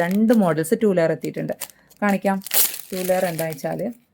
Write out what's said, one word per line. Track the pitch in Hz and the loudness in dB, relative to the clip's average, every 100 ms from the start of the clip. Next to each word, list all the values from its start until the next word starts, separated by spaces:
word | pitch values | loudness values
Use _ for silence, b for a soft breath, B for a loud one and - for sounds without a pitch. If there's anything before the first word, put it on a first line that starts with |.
രണ്ട് | 175 202 220 233 | 0 2 4 4
മോഡൽസ് | 185 156 160 226 | 4 2 0 2
ടു | 214 180 | 2 2
ലെയർ | 165 156 | 2 0
എത്തിയിട്ടുണ്ട്. | 156 - 156 - - b b b | -6 -6 -8 -8 -12 b b b
കാണിക്കാം. | 208 196 196 196 - - - - - | 0 0 0 -2 -2 0 0 -4 -10
ടു | 190 185 | -4 0
ലെയർ | 185 185 | 0 0
എന്താ | 160 160 | -2 -6
വെച്ചാൽ | 156 165 160 202 240 _ | -6 -6 -6 -6 -10 _